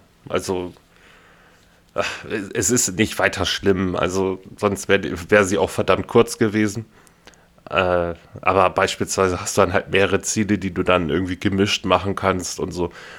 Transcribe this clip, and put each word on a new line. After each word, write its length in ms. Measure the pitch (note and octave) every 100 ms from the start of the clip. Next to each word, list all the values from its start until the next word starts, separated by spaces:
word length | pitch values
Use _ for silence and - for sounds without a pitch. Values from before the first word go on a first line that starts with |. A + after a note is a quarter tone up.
| _ _ -
Also, 460 | F#2 F#2 F#2 F2+ - _ _ - - _ _ _ _ _ _ _
ach, 300 | - - - -
es, 220 | G#2+ G2
es 180 | - G#2+
ist 280 | B2 - F#2
nicht 200 | G#2+ -
weiter 280 | G2 G2 F2
schlimm. 500 | - G2 F#2 F#2 F2+
Also 460 | F#2 F#2+ F#2+ F#2+ - -
sonst 300 | G#2 G2 -
wär, 120 | G2 F#2+ E2+ -
wär 140 | G#2
sie 120 | F#2+ F#2+
auch 140 | F#2+
verdammt 380 | - G#2+ G#2+ -
kurz 280 | A#2 A2 -
gewesen. 480 | A2 G#2+ G#2+ G#2+ A2 _ - _ - _ _ _ -
Äh, 420 | - F2+ F2 E2+ E2+ - -
aber 260 | - F#2+ F#2
beispielsweise 720 | F2+ F#2+ - G2+ - F#2+ F2
hast 160 | G#2 -
du 60 |
dann 100 | F#2
halt 180 | F#2 -
mehrere 300 | F#2+ G2 F2+
Ziele, 380 | - - G2+ G2+
die 160 | F#2
du 80 | F2+
dann 260 | F2+ F2+ D#2+
irgendwie 300 | D#2 F2+ F2+
gemischt 480 | G#2 F#2+ G#2 - F#2+
machen 280 | F2 F#2+
kannst 460 | F#2 F#2+ F#2 E2+ -
und 120 | D2
so. 200 | E2+ F2 - -